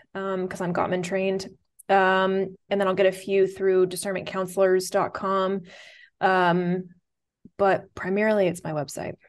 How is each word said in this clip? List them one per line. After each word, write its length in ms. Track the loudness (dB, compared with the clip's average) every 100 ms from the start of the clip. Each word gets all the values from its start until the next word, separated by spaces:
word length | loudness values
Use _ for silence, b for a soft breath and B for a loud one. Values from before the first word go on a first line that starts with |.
| -14 -8
um, 320 | -6 -4 -6
'cause 140 | -4
I'm 120 | -4
Gottman 300 | -2 -2 -2
trained. 420 | -2 -2 -2 -2 -6 -16 _ _ 0
Um, 680 | 4 4 2 2 0 -2 -8 -4
and 100 | 0
then 80 | 0
I'll 80 | 2
get 100 | 2
a 40 |
few 360 | 0 0 2 2
through 400 | 0 2 2 2
discernment 400 | -2 -6 -6 -6
counselors 640 | -6 -4 2 4 2 2
dot 240 | 0 -2
com. 480 | -2 -2 0 0 -2 -8 B B B B -2
Um, 680 | 2 4 4 4 2 -2 -4 _ _ _ _ _ -14 0
but 360 | 2 0 -4 -10
primarily 520 | -4 0 2 2 2
it's 160 | -2
my 80 | -6
website. 420 | -6 -6 -8 -10 -12